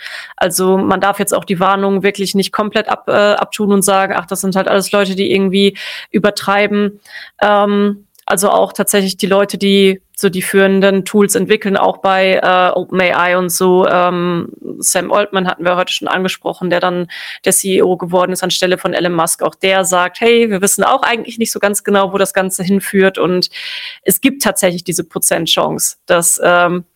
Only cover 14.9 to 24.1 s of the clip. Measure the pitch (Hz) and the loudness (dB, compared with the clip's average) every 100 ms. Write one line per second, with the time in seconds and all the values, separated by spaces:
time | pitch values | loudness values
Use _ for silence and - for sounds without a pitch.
14.9 | 185 175 202 208 190 180 - 170 180 180 | -2 0 0 0 -2 -2 -2 -2 0 -2
15.9 | - 202 180 185 - - 160 185 175 180 | -4 -4 -2 -2 -4 -8 -6 -2 0 0
16.9 | 180 175 - - - 190 185 196 185 185 | -2 -6 -10 -14 -6 -2 -2 0 2 2
17.9 | 180 175 180 180 185 180 - 185 185 185 | 0 -2 0 0 -2 -4 -2 -2 -2 -2
18.9 | - 175 170 170 - 156 - 190 190 180 | -2 -2 0 -2 -2 -4 -2 0 0 2
19.9 | 180 180 - 233 233 233 190 196 - 196 | 0 0 0 2 4 2 0 0 0 0
20.9 | 269 - 233 233 226 226 - 202 208 - | 2 0 -2 -6 -6 -6 -2 -2 -2 0
21.9 | 202 196 196 190 196 190 - 180 196 - | 2 2 0 0 0 -2 -2 0 0 0
22.9 | 196 190 185 165 180 175 - - - - | 2 2 2 0 0 -2 -6 -12 -12 -14
23.9 | - - | -6 -2